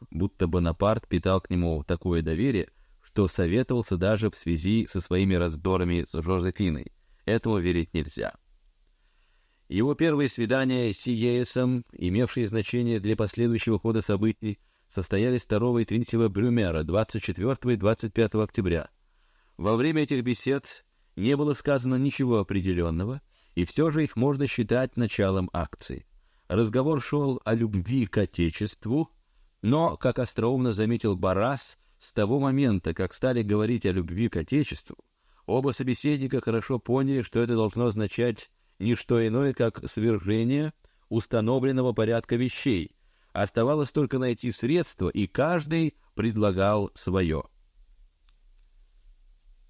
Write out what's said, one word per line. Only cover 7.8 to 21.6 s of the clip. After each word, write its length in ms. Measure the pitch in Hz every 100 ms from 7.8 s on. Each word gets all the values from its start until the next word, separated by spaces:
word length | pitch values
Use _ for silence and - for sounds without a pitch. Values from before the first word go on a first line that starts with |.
| 80
нельзя. 420 | 82 73 - 52 - _ _ _ _ _ _ _ _ _ _ _ _ _
Его 260 | 92 123
первые 340 | 147 165 151 139
свидания 640 | - 113 131 131 127 120
с 60 | 101
Сиеесом, 840 | - 120 117 120 123 - 127 127 120
имевшие 560 | - 90 95 123 - 110
значение 500 | 110 101 123 120 113
для 180 | 98 107
последующего 640 | 104 - 117 113 - 107
хода 220 | 113 113
событий, 600 | - 101 110 107 110 104 _ _ _
состоялись 480 | - 92 98 117 127
второго 380 | - 107 120 120
и 40 |
третьего 440 | 110 110 120 117 113
Брюмера, 560 | 95 123 120 98 80
двадцать 400 | 78 92 110 113
четвёртого 480 | - 87 104 135 123
и 40 | 117
двадцать 360 | 95 110 113
пятого 320 | - 110 107
октября. 460 | 107 - 92 82 - _ _ _ _ _ _ -
Во 200 | 92 113
время 260 | 143 160
этих 200 | 147 135
бесед 640 | 120 120 - 139 - - _ _ _ -
не 200 | 104 139
было 180 | 147
сказано 420 | 139